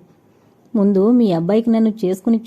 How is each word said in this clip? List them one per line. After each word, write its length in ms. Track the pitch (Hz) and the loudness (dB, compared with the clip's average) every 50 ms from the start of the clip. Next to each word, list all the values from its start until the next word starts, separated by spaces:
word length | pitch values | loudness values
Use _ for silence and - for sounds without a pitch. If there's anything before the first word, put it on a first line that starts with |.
| - _ _ _ _ _ _ _ _ _ _ _ _ _ - | -14 _ _ _ _ _ _ _ _ _ _ _ _ _ -2
"ముందు 360 | 226 196 202 202 190 190 220 | 0 0 2 2 2 2 2
మీ 200 | 247 247 233 208 | 2 2 2 2
అబ్బాయికి 380 | 175 165 165 170 202 226 226 233 | 0 -2 -2 0 -2 0 0 0
నన్ను 240 | 226 226 220 220 214 220 - | 0 0 0 0 -2 -2 -4
చేసుకుని 360 | 180 190 190 - 240 233 220 226 | -4 -4 -4 -2 -2 -2 -2 -2